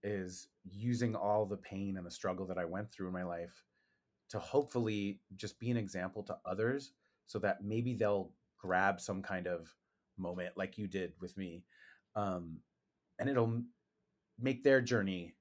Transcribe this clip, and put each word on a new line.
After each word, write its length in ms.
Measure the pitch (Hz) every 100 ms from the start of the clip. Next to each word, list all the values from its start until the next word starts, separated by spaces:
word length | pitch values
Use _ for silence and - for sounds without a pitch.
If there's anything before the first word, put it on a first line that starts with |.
is 460 | 101 104 92 90 - _
using 500 | 95 98 113 120 120 107
all 300 | 101 104 104
the 100 | 98
pain 400 | - 98 98 95
and 100 | 87
the 40 |
struggle 360 | - 101 92 95
that 120 | 92
I 60 |
went 260 | 87 92 107
through 160 | - 95
in 40 |
my 120 | 92
life 400 | 90 85 87 - _ _ _ _ _ _ _
to 80 | 104
hopefully 840 | - 139 143 123 113 107 101 98 _ 98
just 220 | 104 -
be 100 | 117
an 60 | 120
example 460 | 101 92 92 110
to 140 | 98 - -
others 460 | 95 110 139 135 _ _ _ _
so 120 | 107
that 240 | 98 92
maybe 300 | 101 110 120
they'll 380 | 113 107 104 92 - _ _
grab 420 | 95 92 98 95
some 220 | - 95
kind 240 | 95 95 90
of 280 | 87 82 - _ _ _ -
moment 380 | 90 90 90 92
like 220 | 95 95
you 80 | 101
did 260 | 95 87 82
with 160 | 87 -
me. 280 | 95 85 - _ - - _ 107
Um, 440 | 101 90 85 80 _ _ _ _ _ _
and 100 | 143
it'll 180 | 135 113
m-, 220 | 113 120 _ _ _ _ _ _ -
make 260 | 123 123
their 160 | 139 135
journey 560 | 120 120 98 92 85 -